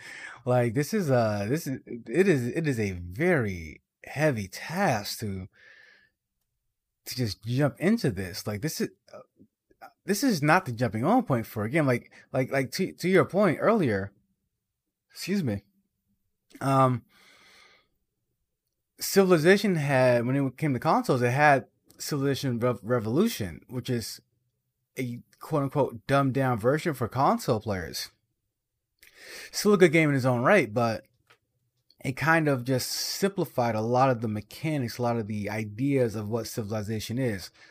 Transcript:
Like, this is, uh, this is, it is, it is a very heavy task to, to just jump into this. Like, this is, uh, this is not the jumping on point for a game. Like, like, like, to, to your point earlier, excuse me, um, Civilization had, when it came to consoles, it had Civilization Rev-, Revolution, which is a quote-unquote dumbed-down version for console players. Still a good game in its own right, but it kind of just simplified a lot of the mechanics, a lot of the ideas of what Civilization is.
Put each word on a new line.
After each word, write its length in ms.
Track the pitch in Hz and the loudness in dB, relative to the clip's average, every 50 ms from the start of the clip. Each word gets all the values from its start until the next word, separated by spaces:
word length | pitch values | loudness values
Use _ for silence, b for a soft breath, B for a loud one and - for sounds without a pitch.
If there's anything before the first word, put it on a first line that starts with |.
| B B B B B B B B B | B B B B B B B B B
Like, 300 | 123 123 123 120 120 104 | 0 2 2 2 2 0
this 200 | 135 147 - 220 | -2 -2 -2 -2
is, 160 | 214 180 143 | -2 0 2
uh, 360 | 131 120 113 107 104 104 101 104 | 2 2 2 2 0 -2 -2 -2
this 180 | 135 165 - | -2 -4 -4
is, 140 | 147 131 - - | -6 -8 -8 -10
it 420 | 107 113 117 - 113 117 160 196 202 | -12 -14 -14 -10 -2 0 2 4 4
is, 180 | 160 135 120 | 2 2 0
it 220 | 120 - 165 165 147 | -2 -4 -2 -2 -2
is 100 | 131 113 | -2 0
a 140 | 107 98 92 | -2 -2 -4
very 880 | 87 87 87 90 107 165 185 180 143 113 101 92 85 80 76 - - _ _ _ _ - | -6 -8 -10 -6 -2 0 0 2 2 0 -2 -4 -6 -10 -12 -16 -18 _ _ _ _ -20
heavy 420 | - - 135 156 156 135 110 98 | -12 -4 0 0 0 0 0 -4
task 720 | 92 - - - - 156 185 202 170 123 104 101 - - - | -8 -10 -12 -12 -8 -4 -2 0 0 0 -2 -4 -6 -8 -8
to, 300 | 117 104 95 95 92 - b b b b b b b b b b b b b _ _ _ _ _ _ _ _ _ _ _ _ _ _ _ _ _ _ | -8 -6 -6 -8 -10 -12 b b b b b b b b b b b b b _ _ _ _ _ _ _ _ _ _ _ _ _ _ _ _ _ _
to 120 | - - | -10 -6
just 260 | 127 123 107 101 - - | -4 -4 -4 -4 -6 -6
jump 300 | 113 123 131 147 139 - - | -4 -2 0 0 0 -2 0
into 320 | 139 185 226 233 - 147 95 | 0 0 2 2 0 -2 -2
this. 340 | 95 95 90 - - - | -4 -6 -8 -10 -8 -6
Like, 160 | 220 208 98 143 | -6 -6 -4 -4
this 180 | 160 - - | -6 -4 -4
is, 100 | 220 - - _ _ _ - | -6 -6 -8 _ _ _ -20
uh, 100 | - - _ _ _ - _ _ _ _ _ _ _ - - _ _ _ | -20 -20 _ _ _ -20 _ _ _ _ _ _ _ -20 -20 _ _ _
this 180 | - 208 208 277 | -4 -2 0 2
is 220 | 269 214 151 135 | 0 0 2 2
not 200 | 151 160 185 - | 4 4 2 2
the 60 | 127 | -2
jumping 340 | 120 104 127 117 - 110 120 | -2 -2 -2 -2 0 0 0
on 200 | 165 233 262 - | 2 2 2 2
point 220 | - 135 117 107 | 2 0 -2 -2
for 180 | - - 107 101 | -4 -6 -6 -4
a 40 | 113 | -2
game. 160 | 131 170 147 | 0 0 2
Like, 280 | 131 123 - - B B B B B - | 2 0 0 -2 B B B B B -4
like, 200 | 131 131 131 - | -2 -2 0 -2
like, 180 | 139 139 - - | -2 -2 -2 -4
to, 180 | - 190 - - | -4 -4 -4 -4
to 160 | - - 180 | -4 0 2
your 160 | 190 175 139 | 4 4 4
point 340 | - - 190 214 175 135 - | 4 2 2 2 2 2 2
earlier, 520 | - 185 226 220 165 120 104 95 95 - - _ _ _ _ _ _ _ _ _ _ _ _ _ _ _ _ _ _ _ | 2 2 4 4 2 2 0 0 -2 -6 -10 _ _ _ _ _ _ _ _ _ _ _ _ _ _ _ _ _ _ _
excuse 320 | _ - - 165 196 202 160 | _ -12 -6 -4 -2 -2 -2
me, 220 | 120 101 101 - _ _ _ _ _ _ _ _ _ _ _ _ _ _ _ _ _ - - | -2 -4 -4 -8 _ _ _ _ _ _ _ _ _ _ _ _ _ _ _ _ _ -14 -6
um, 420 | - 135 135 135 131 131 127 117 - b b b b b b b b b b b b b b b b b _ _ _ _ _ _ _ _ _ _ _ _ _ _ _ _ _ _ _ _ _ - | -2 0 4 4 4 4 2 0 -4 b b b b b b b b b b b b b b b b b _ _ _ _ _ _ _ _ _ _ _ _ _ _ _ _ _ _ _ _ _ -10
Civilization 760 | - - - 190 196 180 180 160 147 180 196 202 220 208 180 | -8 0 2 4 6 6 6 6 6 6 4 4 4 2 0
had, 520 | 160 143 143 139 131 127 127 123 120 117 | 0 0 2 2 4 4 6 4 4 2
when 100 | 123 131 | 2 0
it 200 | 143 139 135 - | 0 0 -2 -2
came 180 | - 160 151 131 | -2 -2 -2 0
to 40 | 117 | 0
consoles, 440 | - 160 185 247 247 - 151 123 123 | 2 2 2 2 2 2 0 2 2
it 100 | 120 123 | 0 2
had 320 | 143 151 151 139 131 - - _ _ _ _ _ - | 4 6 6 6 4 2 -2 _ _ _ _ _ -14
Civilization 640 | - - 156 139 135 139 135 - - 135 120 113 | -10 -6 -4 -2 0 0 -2 -2 -2 -2 -2 0
Rev-, 180 | 117 123 120 104 95 | 0 0 -2 -2 -2
Revolution, 800 | 107 127 123 104 110 117 156 214 233 226 - 107 87 76 - - | -2 -2 -2 0 0 2 2 2 0 0 -4 -6 -8 -8 -12 -14
which 240 | - 120 127 120 - | -12 -10 -8 -6 -4
is 300 | 127 117 104 - - - - _ _ _ _ _ _ _ _ _ _ _ _ _ _ | -4 -4 -4 -6 -12 -16 -20 _ _ _ _ _ _ _ _ _ _ _ _ _ _
a 220 | - 131 120 120 123 - _ _ _ | -8 -6 -6 -8 -10 -12 _ _ _
quote-unquote 640 | - - 160 147 139 131 - 147 127 - 117 113 - | -10 -4 -2 -2 -2 0 0 0 0 0 -2 -6 -4
dumbed-down 540 | - 135 139 139 135 123 135 135 127 123 107 | 0 2 2 2 2 2 0 0 0 0 0
version 340 | 98 123 143 156 - 175 147 | 2 2 2 2 0 -4 -4
for 140 | - 120 104 | -2 -4 -4
console 500 | - 127 139 170 226 233 - - 120 107 | 0 0 2 2 2 2 0 -2 -2 -2
players. 540 | - 113 101 92 82 65 64 - - - - _ _ _ _ _ _ _ _ _ _ _ _ _ _ _ _ _ B B B B B B B B B B | -2 -4 -4 -4 -6 -8 -8 -10 -10 -12 -14 _ _ _ _ _ _ _ _ _ _ _ _ _ _ _ _ _ B B B B B B B B B B
Still 240 | - - - 202 208 | -8 0 2 4 6
a 20 | |
good 140 | 175 185 170 | 6 6 6
game 200 | 139 165 160 147 | 6 4 4 4
in 40 | 143 | 2
its 100 | 135 120 | 2 2
own 180 | 131 123 117 123 | 2 2 2 4
right, 300 | 156 208 196 139 107 104 | 4 4 4 4 2 0
but 320 | 120 117 113 110 - - _ _ _ _ _ _ _ _ _ _ _ _ _ _ _ _ _ _ _ - | 0 0 0 0 -4 -8 _ _ _ _ _ _ _ _ _ _ _ _ _ _ _ _ _ _ _ -8
it 80 | 135 131 | -8 -6
kind 340 | - 135 156 165 165 156 | -2 0 2 4 4 4
of 180 | 147 139 123 120 | 2 0 0 0
just 240 | 127 131 123 - - | -2 -2 -2 -2 -4
simplified 840 | - - - - - - 196 196 196 185 160 - - - 120 120 110 | -6 -6 -6 -6 -4 -2 -2 -2 -2 -2 -4 -4 -2 -2 0 0 0
a 60 | 107 | -2
lot 280 | 110 117 123 123 135 135 | -2 0 2 4 4 4
of 120 | 127 110 | 2 0
the 80 | 117 110 | -2 -4
mechanics, 720 | 104 107 - - - - - 160 156 143 127 113 - - | -4 -6 -8 -10 -12 -8 -6 -4 -2 -2 -2 -4 -4 -4
a 40 | 120 | -2
lot 140 | 120 120 | -2 -2
of 100 | 117 107 | -2 -4
the 240 | 101 110 104 101 101 | -4 -6 -6 -6 -6
ideas 640 | 104 110 110 107 104 110 135 143 139 135 123 113 101 | -4 -6 -6 -6 -6 -4 -2 0 2 2 2 0 0
of 140 | 107 107 104 | -4 -6 -4
what 180 | 113 117 110 | -4 -4 -6
Civilization 720 | - - - 110 101 113 107 104 101 113 107 - - 110 127 | -6 -8 -8 -6 -6 -6 -6 -4 -4 -6 -6 -6 -6 -4 -2
is. 320 | 135 120 104 92 - - b b b b | -2 -2 -2 -4 -8 -12 b b b b